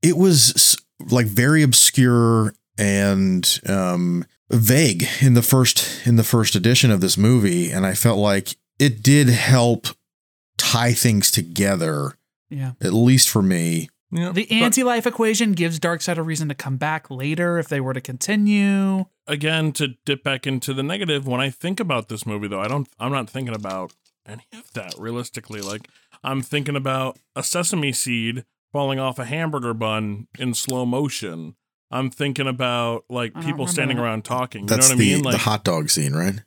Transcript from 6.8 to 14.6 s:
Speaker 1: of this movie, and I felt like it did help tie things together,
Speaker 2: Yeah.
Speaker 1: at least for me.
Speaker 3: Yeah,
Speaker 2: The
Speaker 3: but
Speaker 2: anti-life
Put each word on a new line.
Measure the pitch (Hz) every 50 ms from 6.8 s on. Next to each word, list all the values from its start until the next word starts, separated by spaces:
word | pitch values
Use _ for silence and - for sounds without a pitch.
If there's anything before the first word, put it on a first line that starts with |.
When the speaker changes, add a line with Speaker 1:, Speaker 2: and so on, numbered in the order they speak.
| - 127
Speaker 1:
of | 107 95
this | 90 92 -
movie, | 92 101 110 127 123 104 101 87 87 87 82
and | - 92 92
I | 95 92
felt | - - 117 113 98
like | 104 104 98 98 92 - - _ _ _ _ _
it | 143 143 117 107 107
did | 131 139 147 147 123
help | 120 104 - - 131 127 120 120 117 - - - - _ _ _ _ _ _ _ _ _ _ _ _ -
tie | - - - 113 120 120 120
things | - - 120 110 104 95 -
together, | - - 87 85 82 - 98 98 98 90 82 80 78 73 71 69 - _ _ _ _ _ _ _
Speaker 2:
Yeah. | 147 139 135 127 123 _
Speaker 1:
at | 110 98 90
least | 110 120 123 131 131 - -
for | - 110 98
me. | 95 92 85 85 85 85 82 80 - _ _ _ _ -
Speaker 3:
Yeah, | 165 175 180 180
Speaker 2:
The | 180 220 -
Speaker 3:
but | 220
Speaker 2:
anti-life | 220